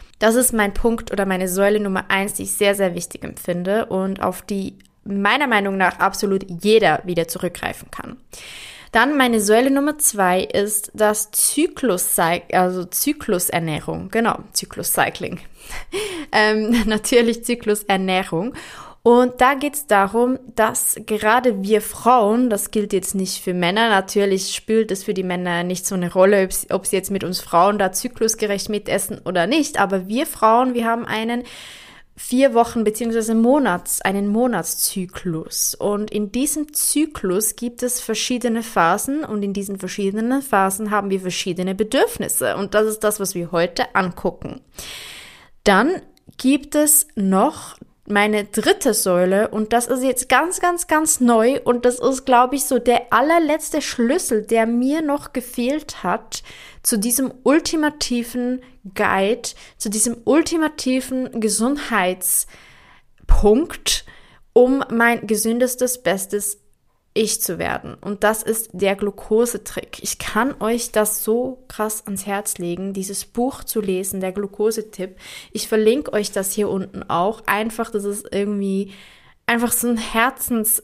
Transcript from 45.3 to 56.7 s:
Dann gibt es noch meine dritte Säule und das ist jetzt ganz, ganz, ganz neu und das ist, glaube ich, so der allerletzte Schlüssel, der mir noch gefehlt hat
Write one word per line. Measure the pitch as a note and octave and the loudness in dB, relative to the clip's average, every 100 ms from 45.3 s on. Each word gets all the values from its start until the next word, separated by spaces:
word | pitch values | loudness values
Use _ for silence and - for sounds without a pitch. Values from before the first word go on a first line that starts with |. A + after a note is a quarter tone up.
| - - - | -20 -20 -4
Dann | - G3 B3+ F#3+ - _ - - | 2 4 4 0 -6 _ -20 -2
gibt | B3+ C#4+ C#4+ D4 | 2 2 2 2
es | D4+ - - - | 4 2 0 -2
noch | F#3+ F#3+ B3 - - - - _ - | 2 4 2 0 -12 -18 -20 _ -2
meine | G#3 G#3 G#3+ | 2 2 2
dritte | G#3 - A#3+ - C4+ G3+ | -2 0 2 2 2 0
Säule | G3 F3+ F3+ G3 A3 | 2 2 4 2 2
und | G#3 G#3+ | -2 0
das | A#3 A#3+ | 0 0
ist | C4 | 0
jetzt | C4 B3+ - | 0 -2 2
ganz, | B3+ D#4+ F#4 | 2 2 0
ganz, | F4 F4 - | 0 0 0
ganz | D#4 D#4 - | 2 2 2
neu | A#3+ A#3 A3+ C#4 | 4 6 4 2
und | - A#3+ A#3+ | 2 2 2
das | B3 | 2
ist, | - C4 - | 0 0 4
glaube | A#3+ B3+ C#4 | 4 4 2
ich, | - | 0
so | B3 | 0
der | A#3+ A#3+ - | 2 0 2
allerletzte | A3 C#4+ E4+ D#4 D4+ - D#4 | 2 4 4 4 0 -2 -4
Schlüssel, | - - A#3 E4 - A3 | -4 0 2 2 0 -2
der | G#3 A3+ A3+ | 0 2 2
mir | A#3+ B3+ D4+ | 2 0 0
noch | D#4 C#4+ - | 0 -2 -4
gefehlt | C4 B3 - A#3+ D4+ D4+ - | -8 -6 -4 -2 -2 -6 -6
hat | - A3+ - - - - - | -2 -4 -4 -14 -14 -20 -20